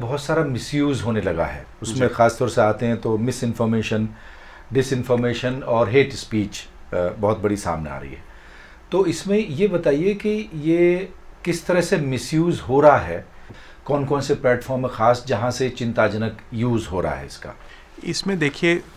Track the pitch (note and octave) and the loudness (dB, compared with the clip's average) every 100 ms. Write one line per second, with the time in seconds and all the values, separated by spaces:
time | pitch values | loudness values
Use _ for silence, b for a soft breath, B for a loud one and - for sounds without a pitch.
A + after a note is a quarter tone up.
0 | A#2 C#3+ D#3 D#3+ D3 A#2 - D3 C#3+ B2 | -6 -4 -2 0 0 -4 -4 0 0 0
1 | G#2+ A2 F#2 E2 D#2 C#2+ - - A2+ B2+ | -2 -2 0 -2 -4 -6 -14 -12 -6 0
2 | B2 - A#2 - B2 A#2+ G#2+ - A#2 A2+ | 0 4 2 2 -2 2 2 2 -2 -2
3 | A#2 A2 B2 B2+ A#2+ A2 A2+ A2+ G#2+ G#2+ | -2 -2 -2 -2 -4 -2 0 0 0 -2
4 | A2 B B B B B B B2 C3 C3 | -2 B B B B B B -2 0 -2
5 | B2 A#2+ A#2+ A#2 B2+ C3 C3+ A#2 G#2+ C3+ | 0 0 0 -2 -4 -4 0 0 4 4
6 | C3+ - - G#2+ G#2 - - - - F2+ | 2 -2 -4 -2 -2 -6 -16 -18 -6 -2
7 | F2+ - G2+ G#2 G2+ G2+ F2 D#2+ D2+ C2+ | -2 0 0 0 0 -2 -4 -6 -6 -10
8 | C2+ C2 - B B B B B - F3+ | -14 -16 -18 B B B B B -4 0
9 | F3 - F#3+ G#3 G3 C#3 G3+ E3+ E3+ C#3+ | 0 0 0 0 0 0 2 2 2 2
10 | F#3+ G3+ G#3+ G#3+ G#3+ D#3 D3+ E3+ F3 F3+ | 2 0 -2 -2 -4 -4 2 4 4 2
11 | F#3+ - - - F3+ E3 - F3+ F3 F#3 | -4 -12 -20 -8 -4 -2 0 2 2 2
12 | C#3 B2+ - D#3 E3+ C#3+ - C3+ D3+ B2+ | 0 -2 0 2 2 0 2 8 8 8
13 | E2 F2 - - B B B B - C#3+ | 2 -8 -10 -18 B B B B -4 -2
14 | C3+ C#3 C#3 C#3+ B2+ A#2+ - C3 B2+ A#2 | 0 -2 0 0 2 2 0 -4 -2 2
15 | A#2 A#2+ B2+ A2+ B2 A#2 B2+ - A#2 A2+ | 4 4 0 -2 0 0 -2 -2 -2 2
16 | G#2+ G#2+ A2 - - A2+ A#2+ A2+ - F2+ | 2 2 -4 -6 -8 -2 0 0 0 -2
17 | D#2+ C2+ C#2 - F2 - B B B B | -2 -4 -10 -14 -16 -16 B B B B
18 | F3 D#3+ F#3+ F#3+ D3 D3 E3+ E3+ - | -6 -4 -2 0 -2 0 0 0 -4